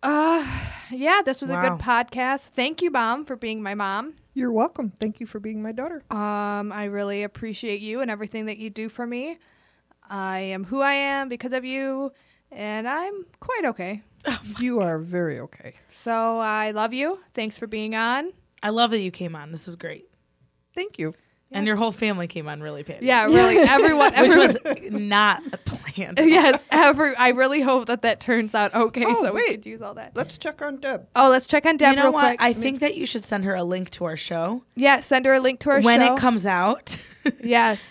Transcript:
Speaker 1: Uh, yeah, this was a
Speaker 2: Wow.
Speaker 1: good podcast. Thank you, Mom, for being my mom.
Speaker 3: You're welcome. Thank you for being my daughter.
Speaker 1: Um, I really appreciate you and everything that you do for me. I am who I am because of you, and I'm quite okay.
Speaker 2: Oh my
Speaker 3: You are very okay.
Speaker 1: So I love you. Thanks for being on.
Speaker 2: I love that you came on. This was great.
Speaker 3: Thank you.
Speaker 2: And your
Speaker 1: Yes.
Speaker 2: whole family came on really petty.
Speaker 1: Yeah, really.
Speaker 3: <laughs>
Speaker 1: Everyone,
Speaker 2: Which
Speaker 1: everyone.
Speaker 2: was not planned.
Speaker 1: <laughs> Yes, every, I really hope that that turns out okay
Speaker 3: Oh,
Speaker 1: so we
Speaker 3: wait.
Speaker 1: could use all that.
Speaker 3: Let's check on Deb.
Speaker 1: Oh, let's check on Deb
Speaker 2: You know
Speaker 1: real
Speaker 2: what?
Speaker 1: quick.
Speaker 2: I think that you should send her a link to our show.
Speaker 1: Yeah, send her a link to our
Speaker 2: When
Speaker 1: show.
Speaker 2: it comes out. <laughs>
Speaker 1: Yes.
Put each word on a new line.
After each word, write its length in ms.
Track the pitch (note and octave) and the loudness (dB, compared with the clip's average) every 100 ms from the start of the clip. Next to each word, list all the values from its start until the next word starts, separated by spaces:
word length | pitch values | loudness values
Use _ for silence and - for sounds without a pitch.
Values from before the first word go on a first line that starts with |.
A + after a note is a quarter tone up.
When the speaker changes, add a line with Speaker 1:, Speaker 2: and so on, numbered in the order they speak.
Speaker 1:
Uh, 420 | C4+ D4 D#4+ E4 C4+ - - - - | -2 0 2 0 -2 -8 -10 -14 -14
yeah, 320 | B3+ D4 G4 | -4 0 2
this 180 | D#4+ C4 | 0 -6
was 80 | C4+ | -6
a 40 | |
Speaker 2:
Wow. 160 | C4+ C4 | -2 -2
Speaker 1:
good 140 | E3+ | -2
podcast. 580 | B3+ A#3+ A#3+ A#3+ B3+ C#4 - - | 0 0 0 -4 -4 -4 -6 -4
Thank 280 | B3 D#4+ | -4 -2
you, 80 | F4 | -2
Mom, 340 | C4+ A3+ C4 D4+ | 0 -2 -4 -6
for 100 | B3 | -10
being 280 | A3+ A3 | -8 -8
my 100 | G3+ | -8
mom. 400 | G#3 G3 G3+ C#4 D#4 _ C4+ | -6 -4 -6 -8 -14 _ -6
Speaker 3:
You're 160 | B3 | -2
welcome. 400 | A3 D4+ - A3+ - | 0 -2 -4 -8 -6
Thank 200 | A3 - | -8 -8
you 60 | A3 | -14
for 140 | G#3+ | -12
being 240 | G#3 G#3+ | -10 -10
my 80 | A3 | -10
daughter. 320 | A3+ D4 E4 - | -10 -10 -12 -10
Speaker 1:
Um, 600 | A3 G#3 G#3 G#3 G#3 G#3 | -8 -6 -4 -4 -6 -8
I 120 | G3+ G#3 | -8 -8
really 380 | G3+ G3+ G3+ | -6 -6 -6
appreciate 560 | G#3 - A3+ G3+ A#3 G3+ | -8 -10 -12 -10 -8 -8
you 200 | G#3+ A#3 | -8 -6
and 100 | B3+ | -6
everything 340 | G#3 G#3 A3 G#3+ | -8 -10 -10 -10
that 120 | G#3+ | -10
you 100 | A3 | -12
do 200 | G#3 A3 | -10 -12
for 180 | A#3 A#3+ | -10 -10
me. 320 | A#3+ D4 E4+ _ _ _ _ _ _ - | -8 -10 -12 _ _ _ _ _ _ -14
I 320 | G3 F#3+ F#3+ | -10 -8 -8
am 260 | F#3+ F#3+ F#3 | -8 -8 -6
who 160 | C4+ | -2
I 120 | C#4 | 0
am 360 | C#4 C#4 C#4 C4+ | 0 -2 -4 -6
because 220 | A#3+ B3 | -8 -8
of 120 | C4 B3+ | -8 -6
you, 460 | C4+ C4+ C4+ C#4 - _ _ _ | -6 -6 -6 -8 -12 _ _ _
and 360 | C4 G#3 G#3+ A#3 | -14 -10 -8 -6
I'm 380 | D4 F#4 G4+ F4 _ | -6 -6 -10 -14 _
quite 260 | - B4 D4+ | -8 -4 -4
okay. 380 | A3+ F3+ G#3 - _ C#4+ | -6 -8 -10 -14 _ -10
Speaker 2:
Oh 120 | A#3 G#3 | -8 -10
my 140 | G#3 | -6
Speaker 3:
You 200 | B3 A#3+ | -4 -2
are 180 | F3+ D#3+ | -2 -4
very 400 | E3 F3 E3 B2+ | -6 -4 -4 -6
okay. 340 | B2+ - - - _ | -12 -18 -20 -20 _
Speaker 1:
So 220 | - A#3+ A3+ A3+ A3+ | -12 -6 -2 -2 -2
I 320 | A3 G#3+ G#3+ | -2 -2 -4
love 220 | G#3+ A3 | -4 -4
you. 280 | B3+ D4 F#4+ _ | -2 -4 -6 _
Thanks 240 | - A3 - | -10 -8 -10
for 80 | A3 | -10
being 300 | A3 G#3+ A3 | -8 -6 -4
on. 360 | A3+ C4 E4+ - _ _ | -2 -2 -6 -12 _ _
Speaker 2:
I 80 | G#3+ | -4
love 220 | A3 A#3 | 0 2
that 80 | A3 | 0
you 100 | F#3 | -4
came 260 | - F3 D#3+ | -8 -12 -12
on. 160 | D3 | -14
This 140 | D#3+ - | -14 -14
was 100 | F3 | -14
great. 320 | E3 D3+ _ _ _ _ _ _ _ - | -14 -16 _ _ _ _ _ _ _ -10
Speaker 3:
Thank 240 | G4+ - | -10 -8
you. 160 | D#3 - _ _ _ | -8 -8 _ _ _
Speaker 2:
And 160 | G3 G#3 | -4 -2
your 80 | G#3+ | 0
Speaker 1:
Yes. 60 | |
Speaker 2:
whole 80 | A3+ | -2
family 360 | A3 A3 F#3+ F3 | -2 -4 -2 -6
came 220 | E3+ D3 | -8 -10
on 100 | D3+ | -12
really 220 | D3+ D3 | -12 -12
petty. 220 | D3+ - B3+ | -14 -4 2
Speaker 1:
Yeah, 200 | B3 G#3+ | 2 6
really. 320 | E4 F#4 F4+ | 6 8 6
Speaker 3:
<laughs> 20 | |
Speaker 1:
Everyone, 520 | C#4 C#4 - D4+ C#4 | 8 8 6 6 4
Speaker 2:
Which 80 | - | 6
Speaker 1:
everyone. 280 | B3+ E4+ - | 8 8 8
Speaker 2:
was 100 | A#3 D#4 - - | 4 -2 -6 -6
not 520 | G#3 G#3 G3+ G#3 E3+ C#4+ F#3+ - | -6 0 4 4 2 -4 -12 -10
planned. 540 | - - G3 F#3+ F3+ | -12 -12 -10 -4 2
Speaker 1:
<laughs> 60 | D#4+ | 6
Yes, 360 | E4+ C#4+ C#4 - | 8 6 4 2
every, 440 | D4+ D4 C#4 D4+ A#3+ | 4 6 6 0 2
I 140 | B3 | 2
really 320 | B3 C4+ D4 | 4 2 2
hope 240 | C4 C4 A3+ | 2 0 0
that 160 | A#3+ | -2
that 180 | A#3 - | -2 -2
turns 340 | - A3+ A3 A3 | 0 0 0 0
out 180 | G#3 A3+ | 0 2
okay 300 | A#3 A#3+ A#3+ | 0 0 0
Speaker 3:
Oh, 160 | A#4 | 2
Speaker 1:
so 80 | C#4+ | 0
we 100 | - | 0
Speaker 3:
wait. 60 | A#4+ | -2
Speaker 1:
could 140 | G#3+ G#3+ | -4 -10
use 160 | A3+ | -16
all 120 | G#3 | -14
that. 180 | A3 A3 A3 | -14 -12 -10
Speaker 3:
Let's 220 | B3+ - | -10 -10
check 240 | D#4 D4+ | -10 -8
on 160 | D4 C#4 | -10 -6
Deb. 300 | C#4 B3 - B3 | -6 -8 0 6
Speaker 1:
Oh, 140 | C4+ | 8
let's 160 | C4 - | 6 4
check 200 | D4 D#4+ | 2 2
on 120 | D#4 | 4
Deb 140 | C#4+ | 6
Speaker 2:
You 40 | C4+ | 6
know 60 | C#4 | 4
Speaker 1:
real 80 | |
Speaker 2:
what? 140 | D4+ C#4+ A#3+ | 4 2 4
Speaker 1:
quick. 20 | |
Speaker 2:
I 100 | A#3+ | 0
think 280 | A3+ B3+ C4+ | 0 -2 -2
that 140 | D4 - | -2 -2
you 80 | B3+ | -6
should 180 | A3+ | -6
send 220 | G3 G3+ F#3+ | -6 -4 -2
her 80 | F#3 | -4
a 80 | |
link 280 | F3 F#3 F#3 | -2 -4 -6
to 140 | - F3 | -8 -8
our 120 | D#3 | -6
show. 460 | - E3+ E3+ A#3+ - - | -8 -4 -4 -6 -8 2
Speaker 1:
Yeah, 240 | C#4 C4 | 4 4
send 260 | - C4 C4 | 2 2 4
her 60 | |
a 60 | C4+ | 4
link 220 | B3+ C4 | 2 0
to 80 | D4 | 2
our 100 | C#4 | 4
Speaker 2:
When 200 | A3+ A#3+ | 6 6
Speaker 1:
show. 120 | C4 B3+ | 6 4
Speaker 2:
it 40 | |
comes 260 | B3 A3+ F#3+ | 2 2 0
out. 520 | F3+ F#3+ C4 - - | 0 0 -2 -6 -12
<laughs> 60 | - - D4 - | -14 -6 -4 -4
Speaker 1:
Yes. 380 | A#3+ A#3 A3+ G#3 - | 2 2 4 0 -8